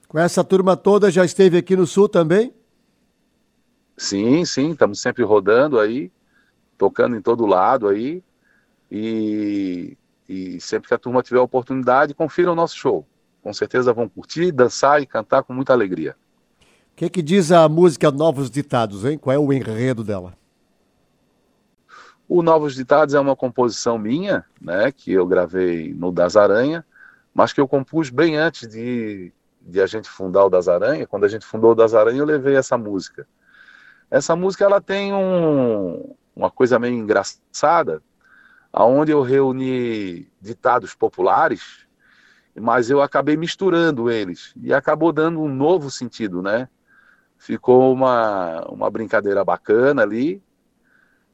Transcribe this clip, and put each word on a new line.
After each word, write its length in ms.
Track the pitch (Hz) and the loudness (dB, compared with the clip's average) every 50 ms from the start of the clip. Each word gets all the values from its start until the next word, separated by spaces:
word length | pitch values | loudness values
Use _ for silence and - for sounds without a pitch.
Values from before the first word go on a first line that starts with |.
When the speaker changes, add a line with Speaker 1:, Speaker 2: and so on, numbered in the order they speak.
| _ | _
Speaker 1:
Com 120 | _ - 156 | _ -2 0
essa 260 | 170 175 - 190 170 | 0 0 0 0 0
turma 320 | - 190 185 185 190 180 | 2 2 2 4 2 2
toda, 340 | 175 - 196 202 208 202 202 | 2 4 2 4 4 4 4
já 140 | 151 185 180 | 4 4 2
esteve 320 | 156 - - 190 185 165 | 2 4 4 4 6 6
aqui 180 | 175 175 - 190 | 4 2 2 2
no 120 | 185 180 | 2 2
Sul 240 | - - 196 202 202 | 2 2 2 2 4
também? 420 | 208 180 165 151 175 208 233 262 - _ _ _ _ _ _ _ _ _ _ _ _ _ _ _ _ _ _ _ _ _ _ _ _ _ _ _ _ | 4 2 2 2 2 2 0 -2 -6 _ _ _ _ _ _ _ _ _ _ _ _ _ _ _ _ _ _ _ _ _ _ _ _ _ _ _ _
Speaker 2:
Sim, 480 | - - - 101 98 107 120 135 170 175 | -12 -8 -6 -4 -2 0 2 2 2 0
sim, 300 | 143 - 131 139 160 165 | -2 -2 -2 -2 -2 0
tamo 200 | - 110 101 101 | 0 0 0 0
sempre 300 | - - 127 120 - 117 | -2 -6 -6 -2 -2 0
rodando 560 | 98 107 104 95 98 110 123 143 156 135 110 | 2 2 2 4 4 2 2 2 2 2 0
aí, 320 | 107 107 117 135 170 185 _ _ _ _ _ _ _ _ _ _ _ _ _ - | 0 0 -2 -4 -8 -10 _ _ _ _ _ _ _ _ _ _ _ _ _ -2
tocando 340 | 98 95 - - 120 123 120 | -2 0 0 0 -2 0 -2
em 60 | 107 | -2
todo 240 | - - 117 117 113 | -2 -2 0 0 2
lado 420 | 104 95 90 95 110 131 131 107 | 2 2 2 2 2 0 0 0
aí, 380 | 101 98 107 117 139 170 185 - _ _ _ _ _ _ _ _ _ _ _ _ - | 0 -2 -2 -4 -6 -8 -10 -14 _ _ _ _ _ _ _ _ _ _ _ _ -12
e, 1080 | - 104 110 113 113 110 110 107 107 107 104 104 104 98 98 92 90 87 85 - - _ _ _ _ _ _ | -10 -8 -6 -6 -4 -4 -4 -4 -4 -4 -4 -4 -4 -4 -4 -6 -6 -8 -10 -12 -16 _ _ _ _ _ _
e 320 | - 95 95 92 92 87 85 | -14 -12 -12 -10 -12 -12 -14
sempre 260 | - - 110 107 - - | -10 -8 -8 -6 -4 -4
que 60 | 123 | -4
a 40 | - | -4
turma 240 | - 123 120 127 | -4 -2 -2 -2
tiver 160 | 123 - 120 123 | -2 0 0 0
a 40 | |
oportunidade, 720 | 127 123 - 131 123 - 135 131 127 123 123 135 151 147 139 | 0 0 -2 -4 -4 -4 -6 -4 0 2 2 2 2 0 -2
confira 360 | - 165 139 - - 175 175 | -4 -6 -4 -2 -2 -2 -2
o 40 | 170 | 0
nosso 200 | 165 170 160 - | -2 -2 -4 -4
show. 320 | - - 139 104 80 - _ _ _ _ _ _ _ | -4 -2 -2 -2 -2 -6 _ _ _ _ _ _ _
Com 100 | - 104 | -14 -10
certeza 400 | 101 - 107 - - 123 123 123 | -8 -6 -6 -2 0 0 2 2
vão 160 | 113 113 117 101 | 0 0 -2 -6
curtir, 420 | - 101 - - - 156 170 180 | -8 -14 -16 -10 -6 -2 -2 0
dançar 520 | 156 123 127 113 - - - 139 147 151 | 2 2 2 2 2 2 2 2 2 2
e 40 | 139 | 0
cantar 360 | - - 113 107 - 131 135 | -2 -6 -6 -4 0 0 0
com 100 | 127 - | 0 -2
muita 220 | 127 127 131 - 131 | -6 -4 0 2 2
alegria. 420 | 123 107 92 90 80 78 69 - _ _ _ _ _ _ _ _ _ _ _ _ _ _ _ | 2 2 0 -4 -6 -8 -8 -10 _ _ _ _ _ _ _ _ _ _ _ _ _ _ _
Speaker 1:
O 40 | _ | _
que 140 | - 165 175 | -8 -8 -6
que 100 | - 185 | -4 -4
diz 320 | 156 143 190 202 170 147 | -2 2 2 2 4 6
a 160 | 180 170 160 156 | 6 6 6 6
música 420 | 156 165 180 175 147 - 165 151 | 6 6 4 4 4 2 0 0
Novos 400 | 135 139 156 165 139 135 139 120 | 0 2 0 0 0 -2 -4 -6
Ditados, 540 | 104 147 135 - 139 123 113 104 101 98 101 | -6 -8 -6 -2 -2 -2 -2 -2 -4 -6 -6
hein? 140 | 135 156 147 | -6 -6 -4
Qual 160 | - 131 131 | -4 -2 0
é 40 | 147 | 0
o 140 | 151 139 | 2 2
enredo 500 | 139 135 110 113 110 110 123 131 127 110 | 0 -2 -2 -4 -6 -4 -2 -2 -4 -4
dela? 300 | 110 101 104 92 90 90 90 _ _ _ _ _ _ _ _ _ _ _ _ _ _ _ _ _ _ _ _ _ _ _ _ _ _ _ _ _ _ _ - - - - _ _ _ | -6 -8 -8 -8 -10 -14 -18 _ _ _ _ _ _ _ _ _ _ _ _ _ _ _ _ _ _ _ _ _ _ _ _ _ _ _ _ _ _ _ -20 -20 -20 -20 _ _ _
Speaker 2:
O 160 | - - 175 | 0 0 2
Novos 320 | 170 165 160 156 151 147 127 | 4 4 2 2 2 -2 -6
Ditados 400 | 131 127 - 147 151 156 143 139 | -6 0 2 4 4 4 2 2
é 60 | 143 | 0
uma 160 | 139 139 135 | 2 0 -2
composição 640 | - 139 127 - - 123 120 107 - - 120 117 113 | -2 -4 -6 -2 0 0 0 -2 -4 -4 -4 -4 -4
minha, 440 | 104 107 123 165 196 202 165 92 - _ _ _ | -4 -4 -4 -4 -4 -4 -4 -4 -6 _ _ _
né, 320 | - 82 87 95 113 139 | -10 -6 -2 -2 -2 -2
que 220 | - _ - - | -2 _ -6 -2
eu 140 | 92 95 90 | 0 0 2
gravei 680 | 90 92 92 90 82 87 92 92 87 85 82 80 80 | 2 2 0 0 0 -2 -2 -2 -2 -2 -4 -6 -10
no 180 | 80 78 87 90 | -10 -8 -6 -4
Das 240 | 90 85 87 90 95 | -2 0 0 2 4
Aranha, 480 | 107 104 98 98 113 127 147 160 170 - _ _ _ - - _ _ _ _ - | 4 4 4 4 2 0 -2 -4 -6 -10 _ _ _ -20 -20 _ _ _ _ 0
mas 180 | - 104 117 | 0 0 0
que 80 | - - | 2 0
eu 80 | 143 131 | 0 0
compus 400 | - 139 135 - - 160 160 131 | 0 -2 -2 -2 -4 -4 -4 -4
bem 300 | 120 131 165 165 151 151 | -2 0 0 0 0 0
antes 280 | 156 165 156 - 120 | -2 -2 -4 -6 -14
de, 640 | 113 107 113 117 123 123 120 113 107 104 95 90 87 _ _ _ _ _ _ | -16 -12 -10 -8 -6 -6 -6 -6 -8 -10 -12 -14 -18 _ _ _ _ _ _
de 220 | _ 90 87 98 | _ -6 0 0
a 40 | 98 | 0
gente 220 | 90 - 110 107 - | 0 0 -6 -12 -12
fundar 380 | - - 95 92 87 98 98 | -12 -10 -6 0 4 4 4
o 40 | 98 | 6
Das 160 | 90 90 85 | 4 2 2
Aranha. 400 | 90 87 90 101 123 151 160 123 | 2 0 0 0 -2 -2 -4 -6
Quando 180 | - - 101 101 | -6 -4 0 0
a 40 | 101 | 0
gente 160 | 110 110 - | 0 -2 -12
fundou 280 | - - 110 113 113 | -10 -4 2 4 4
o 20 | 113 | 6
Das 180 | 113 113 110 | 6 4 4
Aranha, 280 | 113 110 107 117 123 135 | 4 4 4 4 2 0
eu 40 | 147 | -2
levei 320 | 151 156 143 131 139 139 | -2 -2 -2 0 0 0
essa 220 | 135 127 - 131 120 | 0 0 0 -2 -4
música. 480 | 110 104 101 92 82 - _ - - _ _ _ _ _ _ _ _ _ - - _ _ _ _ _ - | -4 -4 -6 -8 -8 -10 _ -20 -20 _ _ _ _ _ _ _ _ _ -20 -20 _ _ _ _ _ -2
Essa 240 | - 131 139 - 165 | -2 -2 0 0 -2
música, 300 | 170 180 196 185 - 202 | -2 -2 -2 0 2 2
ela 160 | 202 202 196 | 4 4 2
tem 320 | - - 196 196 202 196 | 0 -2 -4 -4 -4 -2
um, 1000 | 196 196 190 185 185 175 165 156 147 139 127 120 110 101 95 87 85 - - - - _ _ _ - | -2 -2 -2 0 0 0 2 2 2 2 2 0 0 -2 -4 -6 -8 -10 -12 -16 -20 _ _ _ -8
uma 160 | - 98 95 | -4 -4 -4
coisa 280 | - - 131 117 123 113 | 0 2 2 2 2 2
meio 160 | 120 123 123 | 0 -2 -4
engraçada, 1080 | 117 110 104 107 98 95 - - _ _ _ - - - 151 170 170 151 113 80 78 _ _ _ _ _ _ _ _ _ _ _ _ _ _ | -4 -2 0 0 0 0 -4 -8 _ _ _ -8 -2 0 0 2 0 0 -2 -6 -10 _ _ _ _ _ _ _ _ _ _ _ _ _ _
aonde 400 | - - 104 117 131 143 156 156 | 0 2 4 4 4 2 2 2
eu 100 | 151 147 | 2 0
reuni 1080 | 131 123 135 139 135 131 127 131 131 131 131 127 120 120 113 107 101 92 87 82 - _ _ _ | 2 2 2 2 2 0 -2 -2 -4 -4 -4 -4 -4 -4 -6 -6 -8 -10 -10 -12 -16 _ _ _
ditados 540 | 95 104 117 _ - 127 120 123 95 - - | -16 -16 -10 _ -2 0 0 0 -2 -6 -8
populares, 920 | - - 107 - - 92 95 95 127 160 156 117 - - - - - _ _ _ _ _ _ _ _ _ _ _ _ _ _ - - | -4 -4 -4 -2 -2 -2 0 2 2 2 0 -2 -4 -10 -18 -20 -20 _ _ _ _ _ _ _ _ _ _ _ _ _ _ -14 -6
mas 300 | 107 117 117 123 117 113 | -2 0 2 2 2 2
eu 100 | 139 143 | 2 2
acabei 360 | 139 139 - 143 139 143 151 | 2 2 0 -2 0 0 -2
misturando 760 | 156 170 160 - - 196 190 170 170 170 165 151 117 117 120 | -2 -2 -6 -6 -2 -2 0 2 2 2 0 0 -2 -2 -2
eles, 420 | 117 110 101 90 87 - - - - - | -2 -2 -4 -6 -10 -12 -16 -20 -20 -10
e 120 | 120 123 127 | -4 -2 0
acabou 380 | 139 - 160 151 151 160 165 | 0 0 0 -2 0 0 0
dando 280 | 151 151 156 165 170 156 | 0 0 -2 -2 -2 -4
um 80 | 156 151 | -6 -6
novo 420 | 135 131 139 160 185 175 143 135 | -4 -2 0 0 0 0 -2 -6
sentido, 520 | - - 123 117 - - 113 101 87 90 | -12 -12 -12 -12 -10 -8 -8 -6 -6 -6
né? 260 | 92 98 107 120 131 - _ _ _ _ _ _ _ _ _ _ _ _ _ _ | -4 -4 -4 -4 -6 -8 _ _ _ _ _ _ _ _ _ _ _ _ _ _
Ficou 540 | _ - 113 113 - - 123 127 131 131 | _ -10 -10 -4 2 4 6 6 6 4
uma, 760 | 127 131 131 127 123 117 113 107 101 95 90 82 82 82 - - | 2 2 0 0 2 0 0 -2 -2 -4 -6 -6 -8 -10 -12 -12
uma 220 | - 101 107 107 | -8 -6 -6 -4
brincadeira 540 | 104 110 113 98 - 107 104 101 98 101 95 | -4 -6 -6 -2 -2 -2 0 0 0 0 0
bacana 580 | - 95 - - - 107 117 127 139 147 131 | -2 -2 -2 0 2 2 4 4 2 2 2
ali, 400 | 107 101 107 117 131 165 190 202 _ _ _ _ _ _ _ _ _ _ _ _ _ _ _ _ _ _ | 0 0 -2 -2 -4 -4 -6 -8 _ _ _ _ _ _ _ _ _ _ _ _ _ _ _ _ _ _